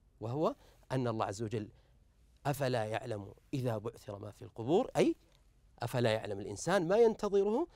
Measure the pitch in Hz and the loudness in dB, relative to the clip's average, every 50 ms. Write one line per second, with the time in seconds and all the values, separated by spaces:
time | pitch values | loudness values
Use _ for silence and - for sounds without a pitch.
0 | _ _ _ - 104 117 123 147 165 220 294 - - - - - - - 131 131 | _ _ _ -10 -8 -6 -2 0 0 0 0 -2 -10 -20 -20 -20 -6 -4 -2 0
1 | 123 117 113 110 101 110 101 101 113 104 117 107 104 98 - - - _ _ _ | 0 0 0 0 -2 -2 -2 -4 -4 -4 -4 -4 -4 -6 -12 -18 -20 _ _ _
2 | _ _ _ _ - _ _ _ - 143 143 - 143 127 127 117 107 110 110 104 | _ _ _ _ -20 _ _ _ -4 -2 -2 0 0 0 0 0 0 -2 -4 -4
3 | - 123 110 104 98 101 - - _ _ - 135 123 123 110 107 101 117 - - | -4 -4 -6 -6 -6 -10 -14 -18 _ _ -4 -2 -2 -2 -2 -2 -4 -6 -8 -10
4 | - - 101 98 104 104 - - 107 104 - - 110 127 165 214 262 - - 143 | -10 -12 -10 -10 -10 -12 -14 -14 -18 -14 -10 -6 0 2 2 2 2 2 2 2
5 | 190 330 330 - _ _ _ _ _ _ _ _ _ _ _ - 120 120 - 123 | 2 2 0 -2 _ _ _ _ _ _ _ _ _ _ _ -8 -6 -4 0 2
6 | 120 113 107 110 117 101 101 98 104 - 101 - - 165 180 202 165 175 196 226 | 2 2 2 0 -2 -4 -6 -6 -8 -8 -10 -6 -2 0 2 2 2 4 6 6
7 | 233 226 214 - - 202 196 202 196 208 214 262 349 - - | 6 6 4 2 0 2 2 2 4 4 2 0 -2 -4 -8